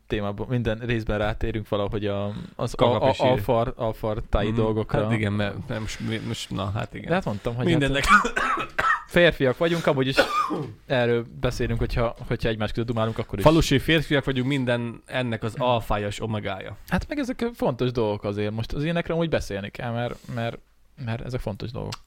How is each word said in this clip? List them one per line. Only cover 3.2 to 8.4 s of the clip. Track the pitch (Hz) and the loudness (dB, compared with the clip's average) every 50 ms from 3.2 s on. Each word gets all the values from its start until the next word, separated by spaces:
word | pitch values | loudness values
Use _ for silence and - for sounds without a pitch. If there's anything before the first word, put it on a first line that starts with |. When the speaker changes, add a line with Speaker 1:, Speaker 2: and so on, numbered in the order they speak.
| 143 | 4
Speaker 1:
alfar, | 127 127 117 - 135 120 113 117 127 - | 4 4 4 2 2 2 2 2 0 -2
alfar | - 120 110 107 - 113 110 107 98 - - | -2 -4 -4 -2 -2 -2 -2 -2 -4 -2 0
táji | - 107 104 110 | 2 2 2 2
Speaker 2:
Mhm. | 110 | 2
Speaker 1:
dolgokra. | 113 110 110 107 110 107 - - 113 104 110 | 2 2 2 2 0 0 0 0 0 2 2
Speaker 2:
Hát | 113 107 | 0 0
igen, | 107 101 | 0 0
mert | 104 104 104 101 104 104 - - | 0 0 0 -2 -4 -6 -6 -6
nem, | 117 110 | -6 -6
most, | 110 101 - - 117 110 110 104 110 | -6 -6 -6 -6 -4 -4 -4 -4 -4
most, | 117 113 - - - | -4 -6 -6 -6 -6
na, | 120 101 98 98 | -4 -4 -2 -2
hát | 101 110 - - - | -2 -4 -4 -6 -8
igen. | - 107 - | -8 -4 -2
Speaker 1:
De | 165 | -2
hát | 190 - | -2 0
mondtam, | - 101 196 - 123 117 | -2 -4 -4 -4 -4 -2
hogy | 123 - | 0 2
Speaker 2:
Mindennek. | 175 165 151 139 135 135 139 135 | 2 4 4 4 2 2 2 4
Speaker 1:
hát, | - - 208 - 226 - - | 6 6 6 4 2 -2 -2